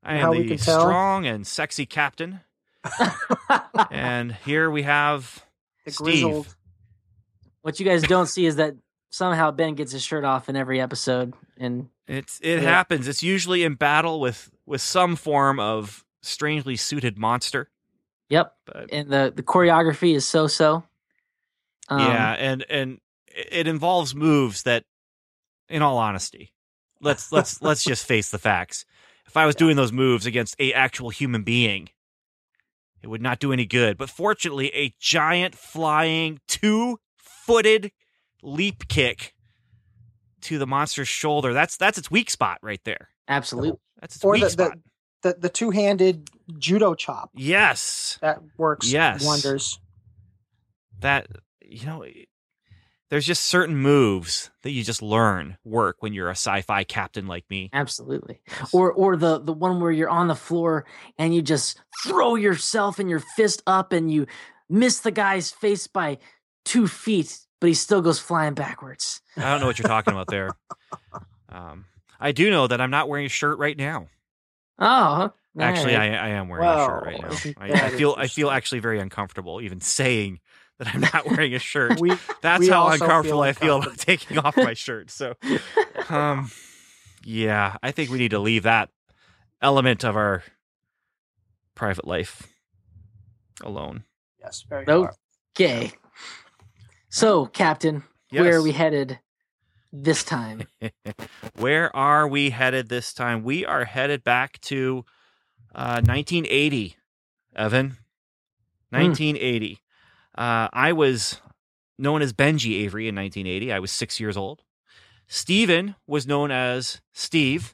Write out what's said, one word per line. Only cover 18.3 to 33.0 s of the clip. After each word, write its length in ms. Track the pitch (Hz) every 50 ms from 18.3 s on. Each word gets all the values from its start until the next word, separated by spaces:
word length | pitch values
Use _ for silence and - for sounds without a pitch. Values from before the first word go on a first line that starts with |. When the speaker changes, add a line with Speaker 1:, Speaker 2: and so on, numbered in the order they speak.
| 139 156 170 - _ _ _
Speaker 1:
But 240 | - - - - -
Speaker 3:
And 180 | - 147 147 143
the, 220 | 139 139 135 131 -
the 100 | - 127
choreography 680 | - - 180 180 170 165 160 170 160 151 - - 175 160
is 120 | 143 131 -
so-so. 560 | - 165 156 151 147 - 160 151 156 165 170 _ _ _ _ _ _ _ _ _ _ _ _ _ _ _ _ _ _ _ - _
Um, 120 | 139 139
Speaker 1:
Yeah, 340 | 135 131 127 113 110 110 113
and, 320 | - 131 135 131 131 135 -
and 300 | - 143 135 131 131 - _ _ _ _ _ _
it 400 | _ - - - - 170 165 156
involves 460 | 160 151 143 175 185 180 165 135 127
moves 500 | 143 151 160 151 147 135 120 101 - -
that, 200 | 127 120 117 - _ _ _ _ _ _ _ _ _ _ _ _ _ _ _ _ _
in 120 | 165 156
all 160 | 151 147 135 120
honesty, 540 | 113 107 101 95 - - - - - - _ _ _ _ _ _ _ _ _ _
let's, 300 | - 147 143 - - -
let's, 300 | - 156 135 - - -
Speaker 3:
<laughs> 20 | -
Speaker 1:
let's 200 | 151 151 127 -
just 220 | - 127 - -
face 240 | - 127 110 101 -
the 80 | - 98
facts. 460 | - 113 101 87 90 - - - - _ _ _ _ _ _ _ _ _
If 80 | - 156
I 80 | 156 156
was 80 | 147
Speaker 3:
Yeah. 40 | 151
Speaker 1:
doing 160 | 165 160 151
those 160 | 139 135 120
moves 340 | 107 127 131 131 123 117 95 123
against 280 | 110 123 117 104 - _
a 120 | 143 131 120
actual 360 | 117 160 190 - - 127 117
human 340 | 107 - 143 135 123 113 104
being, 460 | 101 117 123 120 110 101 98 85 - _ _ _ _ _ _ _ _ _ _ _ _ _ _ _ _ _ _ _ _ _ _